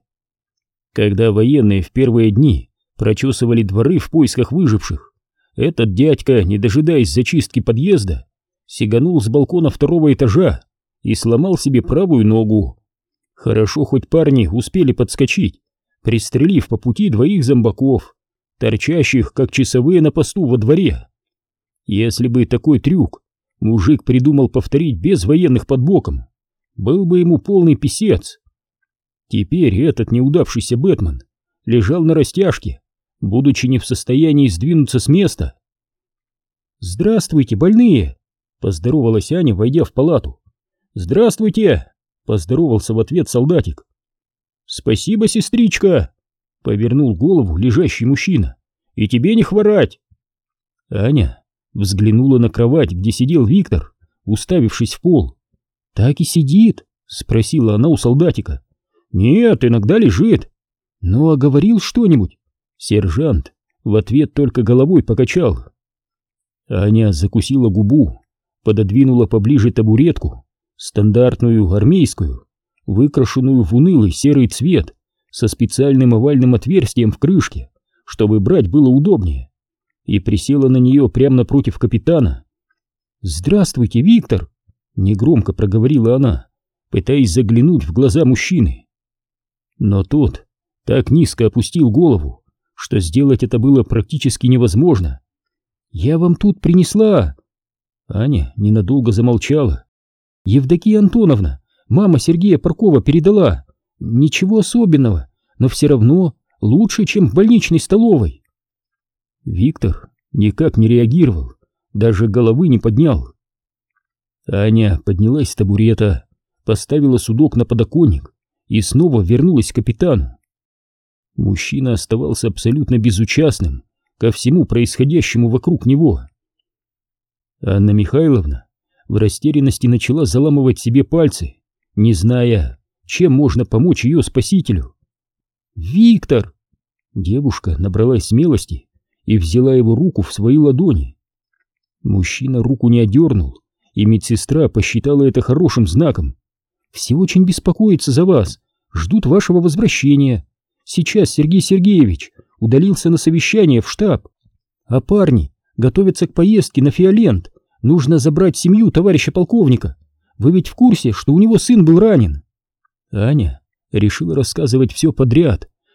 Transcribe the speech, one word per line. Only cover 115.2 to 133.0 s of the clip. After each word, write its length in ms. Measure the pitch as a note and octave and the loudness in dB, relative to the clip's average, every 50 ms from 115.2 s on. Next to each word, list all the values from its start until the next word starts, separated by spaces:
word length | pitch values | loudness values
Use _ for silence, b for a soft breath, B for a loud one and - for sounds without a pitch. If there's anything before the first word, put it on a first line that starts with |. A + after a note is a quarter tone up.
| G#2+ A2+ C3 D3+ C#3 - | 0 0 0 0 -2 -4
с 40 | - | -4
табурета, 720 | - A2 F#2+ G2+ G2+ A2 A#2 A2 - A2 G#2 E2+ C2+ - _ _ _ _ _ _ _ _ | -4 -2 0 0 2 2 2 2 2 0 0 -2 -2 -6 _ _ _ _ _ _ _ _
поставила 540 | - A2 - - - C#3 D3+ C#3+ C#3 B2+ A#2+ | -4 -4 -4 -4 -4 -2 0 2 2 2 0
судок 380 | - - A2 A#2 D#3 D3+ - | 0 -2 0 2 2 2 2
на 80 | A#2 - | 0 -2
подоконник 720 | - A#2+ A2+ A2+ - - E3 E3+ B2+ E2+ C#2+ - - _ _ _ _ _ _ _ | 0 0 -2 -2 -2 0 2 2 2 2 0 -4 -10 _ _ _ _ _ _ _
и 140 | - - G#2+ | -4 -4 -4
снова 420 | G2 - - C3 E3+ F3 C3+ A2+ F#2 | -2 0 0 2 2 2 2 0 0
вернулась 500 | E2+ A#2 B2 C#3+ F#3 F3 B2 G#2 - - | 2 2 2 2 2 2 0 0 -2 -4
к 40 | |
капитану. 600 | - G#2+ - A2+ - F3 F3+ C3+ G2+ C#2+ A#1+ - _ _ _ _ _ _ _ _ _ _ _ _ _ _ _ _ _ _ _ _ | -6 -4 -4 -4 -2 -2 0 0 -2 -2 -4 -10 _ _ _ _ _ _ _ _ _ _ _ _ _ _ _ _ _ _ _ _
Мужчина 560 | - A2+ G2+ G2 E2+ - - C#3 C3+ C3 B2+ A#2 | -6 -4 -4 -4 -4 -6 -8 -6 -6 -4 -4 -4
оставался 560 | G2 - - A2 A#2 C3 - - - - F2 | -4 -4 -4 -6 -4 -4 -4 -6 -4 -6 -6
абсолютно 500 | E2 - - A#2 A#2+ D3+ D3 - - A#2 | -6 -4 -4 -2 -2 -2 -2 -2 0 0
безучастным 880 | G#2+ A#2+ F#2+ F#2 A2+ - - - D#3+ D3+ A2+ - G2 D#2 C2+ B1+ - _ _ _ _ _ _ - | 0 0 0 0 -2 -2 0 0 0 0 0 -2 -4 -6 -6 -8 -12 _ _ _ _ _ _ -4
ко 140 | - A#2 - | -2 -2 -2
всему 320 | - - B2 D3+ F3+ - | -2 -2 0 0 0 0
происходящему 840 | - - A#2 A#2+ G#2+ - - C3 C#3+ D#3+ E3+ - - - A#2 A#2+ A2+ | 0 0 -2 -2 -2 -2 -2 0 0 0 0 -2 -2 -2 -2 0 0
вокруг 380 | A2+ B2 - - - A2 - | -2 -2 -2 -2 -4 -2 0
него. 360 | A#2+ C#3 C#3+ E3 C#3 - B1 - - _ _ _ _ _ _ _ _ _ _ _ _ _ _ _ _ _ _ _ _ _ _ _ _ _ _ - | 0 0 2 2 0 0 -2 -6 -14 _ _ _ _ _ _ _ _ _ _ _ _ _ _ _ _ _ _ _ _ _ _ _ _ _ _ -6
Анна 280 | G2+ F#2+ G2 G2 G#2 | -2 0 2 2 4
Михайловна 760 | G#2 G#2 G#2 - - C#3+ E3 D#3+ C#3 A2 D#2+ D2 C#2 - - _ _ _ _ _ _ _ _ | 4 2 0 0 0 0 2 2 2 0 0 -4 -6 -8 -10 _ _ _ _ _ _ _ _
в 100 | - A#2 | -6 -2
растерянности 720 | G#2+ G#2+ G#2 - - - D3+ D3 D3 C3+ C3+ - - - | 0 0 0 -2 -2 -4 -2 0 0 0 0 -2 -2 0
начала 380 | A#2+ A#2+ A#2 - - B2+ D#3+ D3+ | 0 0 0 0 -2 -2 -2 -2
заламывать 540 | A2 D#2+ B2+ C#3+ D#3 D3 C#3+ C3+ C3 A#2 - | -2 0 0 0 2 2 2 2 0 0 -2
себе 260 | - A#2+ A#2 C#3 C3+ | -2 -2 0 0 0
пальцы, 520 | - - E3 D#3+ C#3 - - F2 C2 - _ _ _ _ _ _ _ - | 0 0 0 0 0 -2 -4 -10 -12 -14 _ _ _ _ _ _ _ -4
не 180 | G#2 G#2+ A#2 A2+ | 0 0 0 2
зная, 640 | D#2+ E2+ A2+ B2 B2 A#2+ A#2+ A2+ G2 D2+ B1 A#1+ - _ _ _ _ | 0 0 0 0 0 0 0 0 0 -2 -4 -8 -14 _ _ _ _